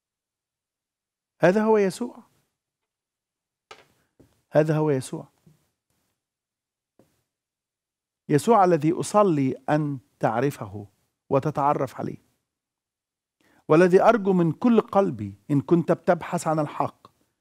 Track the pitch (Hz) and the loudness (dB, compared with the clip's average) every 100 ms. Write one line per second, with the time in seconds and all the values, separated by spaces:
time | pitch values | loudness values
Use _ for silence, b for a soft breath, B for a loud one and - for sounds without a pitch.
0 | _ _ _ _ _ _ _ _ _ _ | _ _ _ _ _ _ _ _ _ _
1 | _ _ _ _ 160 202 214 214 196 - | _ _ _ _ 2 2 2 2 0 -4
2 | 247 - - _ _ _ _ _ _ _ | -10 -14 -20 _ _ _ _ _ _ _
3 | _ _ _ _ _ _ _ - _ _ | _ _ _ _ _ _ _ -20 _ _
4 | _ _ _ _ _ 147 156 156 156 135 | _ _ _ _ _ 0 0 0 -2 -2
5 | - 123 - _ _ _ _ _ _ _ | -6 -12 -16 _ _ _ _ _ _ _
6 | _ _ _ _ _ _ _ _ _ _ | _ _ _ _ _ _ _ _ _ _
7 | _ _ _ _ _ _ _ _ _ _ | _ _ _ _ _ _ _ _ _ _
8 | _ _ - 147 214 226 180 170 151 - | _ _ -2 0 2 2 4 2 0 -4
9 | - 208 208 151 135 - - 151 147 139 | -2 0 2 2 -2 -4 -4 -2 -2 -8
10 | - _ 139 113 139 - 107 101 101 _ | -14 _ -4 -2 -4 -6 -12 -16 -18 _
11 | _ _ - 135 151 147 143 147 135 - | _ _ -4 -4 -2 -2 -2 -2 -4 -10
12 | - - _ _ _ _ _ _ _ _ | -12 -14 _ _ _ _ _ _ _ _
13 | _ _ _ _ _ _ - 151 180 180 | _ _ _ _ _ _ 0 4 6 4
14 | 185 233 196 185 170 147 247 226 - 196 | 4 2 2 0 0 0 0 2 2 0
15 | 196 120 101 98 - 143 - 175 160 165 | 0 -4 -10 -12 -4 -4 0 0 0 -2
16 | - 175 - 175 165 160 147 - 143 - | -2 -2 -4 -8 -4 -4 -4 -6 -8 -8
17 | - _ _ _ | -20 _ _ _